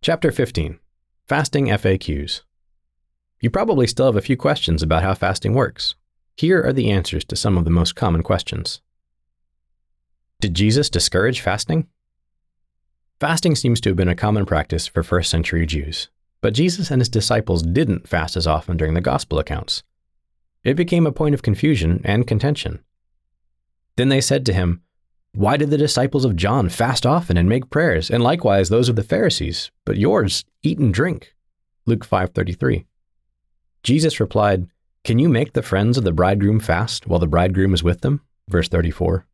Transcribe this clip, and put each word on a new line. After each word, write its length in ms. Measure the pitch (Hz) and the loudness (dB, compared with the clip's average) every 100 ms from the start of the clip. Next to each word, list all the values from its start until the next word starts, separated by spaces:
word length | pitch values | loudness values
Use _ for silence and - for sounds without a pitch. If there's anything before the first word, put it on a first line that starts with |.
Chapter 280 | - 165 160 | -2 0 -2
fifteen, 480 | - - - 76 - _ _ _ _ _ | 0 -2 -2 -6 -8 _ _ _ _ _
Fasting 420 | 139 143 143 139 | -2 0 0 0
F 160 | 101 101 | 0 0
A 100 | 95 | 0
Qs. 460 | - 73 73 - _ _ _ _ _ _ _ _ _ _ | -2 -6 -6 -12 _ _ _ _ _ _ _ _ _ _
You 120 | 117 | -2
probably 340 | 190 226 165 117 | -2 0 2 2
still 220 | - 131 | 2 2
have 80 | 107 | 2
a 60 | |
few 140 | - 131 | 0 -2
questions 460 | 147 147 - 82 | 0 0 0 0
about 220 | 80 82 | 2 2
how 100 | 92 | 2
fasting 400 | 95 92 95 101 | 0 -2 -2 0
works. 400 | 113 120 - - - _ _ _ - | 0 0 -4 -8 -8 _ _ _ -4
Here 240 | 160 185 - | 2 2 2
are 80 | |
the 160 | 135 110 | 0 2
answers 340 | 98 85 80 - | 0 0 -6 -6
to 100 | - | -4
some 200 | 104 95 | 0 2
of 100 | 82 | 2
the 40 | |
most 260 | 85 85 - | 2 2 0
common 280 | 110 82 | 0 0
questions. 580 | 82 87 - - 85 - _ _ _ _ _ _ _ _ _ _ _ _ _ _ _ _ | 0 -2 -2 -8 -8 -12 _ _ _ _ _ _ _ _ _ _ _ _ _ _ _ _
Did 160 | 104 85 | -4 2
Jesus 340 | 104 120 147 | 2 2 0
discourage 500 | - - 92 107 123 | 0 0 0 0 0
fasting? 460 | - 104 - 160 160 _ _ _ _ _ _ _ _ _ _ _ _ _ | -4 -4 -2 -2 -2 _ _ _ _ _ _ _ _ _ _ _ _ _
Fasting 360 | 147 165 180 147 | -2 0 0 2
seems 240 | 127 117 | 2 0
to 80 | - | 0
have 60 | 92 | 2
been 140 | 90 | 2
a 60 | 87 | 2
common 320 | 107 104 98 | 0 0 0
practice 400 | 78 78 82 - | -2 0 -4 -4
for 160 | - | -4
first 260 | 82 87 82 | -2 -2 0
century 380 | 85 82 87 82 | -2 -2 -2 -2
Jews, 420 | 78 71 78 - _ _ _ | -2 -6 -10 -12 _ _ _
but 140 | - 110 | -4 0
Jesus 340 | 175 175 180 | 0 0 -2
and 100 | 135 | 0
his 80 | 123 | 0
disciples 540 | 113 104 113 107 90 | 0 0 -2 0 -2
didn't 480 | 85 87 151 87 - | 0 0 0 -2 -2
fast 260 | 87 80 - | -4 -4 -4
as 120 | 80 | -2
often 300 | 78 - 85 | -2 -2 -2
during 180 | 78 80 | 0 0
the 60 | |
gospel 360 | 87 64 - 76 | 0 -4 -2 -4
accounts. 460 | 71 76 - - - _ _ _ _ _ _ _ | -4 -6 -6 -10 -10 _ _ _ _ _ _ _
It 100 | - | -4
became 320 | 143 175 175 160 | -2 0 2 0
a 60 | |
point 240 | 131 151 147 | 0 0 0
of 80 | |
confusion 580 | - 101 151 139 82 87 | 0 0 2 2 2 -2
and 220 | - 104 123 | 0 0 0
contention. 580 | 107 139 147 - 76 _ _ _ _ _ _ _ _ _ _ _ - | 0 0 -2 -6 -10 _ _ _ _ _ _ _ _ _ _ _ -2
Then 120 | 127 | 2
they 120 | 135 | 2
said 260 | - 139 131 | 2 0 0
to 60 | |
him, 280 | 92 87 85 _ _ _ _ _ | 0 0 -2 _ _ _ _ _
"Why 220 | 107 98 143 | -2 0 2
did 140 | 147 | 2
the 80 | 147 | 2
disciples 480 | 147 - 131 143 127 | 2 0 0 0 0
of 100 | 90 | 0
John 320 | 95 147 95 | 0 2 0
fast 380 | - 117 117 - | 0 -2 0 0
often 320 | 160 170 87 | 0 2 2
and 100 | 87 | 2
make 220 | 120 131 | 2 0
prayers, 400 | 143 165 85 80 | 0 2 0 0
and 120 | 120 | 0
likewise 460 | 120 170 127 98 92 | 2 2 2 2 4
those 220 | 110 127 | 2 2
of 80 | 113 | 0
the 60 | |
Pharisees, 680 | 101 196 208 - - - - _ - | 0 0 0 0 -4 -6 -10 _ -4
but 100 | 98 | 0
yours 480 | 113 202 104 - - _ | 2 2 0 -2 -8 _
eat 160 | 151 175 | -4 0
and 160 | 135 | 0
drink?" 400 | 92 160 - - _ _ _ _ _ - | 2 0 -2 -12 _ _ _ _ _ -2
Luke 180 | 113 | -2
five 280 | - 98 92 | 0 -2 0
thirty-three. 540 | - 90 87 131 101 - _ _ _ _ _ _ _ _ _ | -2 -4 -2 -2 -2 -6 _ _ _ _ _ _ _ _ _
Jesus 380 | - 143 156 - | 0 2 2 0
replied, 480 | 147 - 104 95 90 _ _ _ - | -2 0 2 0 -2 _ _ _ -2
"Can 140 | 117 | 2
you 100 | 160 | 4
make 240 | 143 147 | 2 0
the 80 | - | -4
friends 360 | 107 95 104 120 | -2 0 2 2
of 60 | |
the 80 | 101 | 0
bridegroom 480 | 80 90 101 101 107 | 2 2 2 2 0
fast 480 | - 85 107 - - | 0 -2 -2 -6 -2
while 120 | 87 | 0
the 80 | 85 | 2
bridegroom 460 | 82 90 92 95 | 2 2 2 2
is 80 | 90 | 2
with 200 | 85 87 | 0 0
them?" 180 | - 143 _ _ - | -2 -4 _ _ -4
Verse 180 | 87 82 | -2 0
thirty-four. 580 | 87 82 - 85 85 - | 0 -2 -2 -2 -2 -4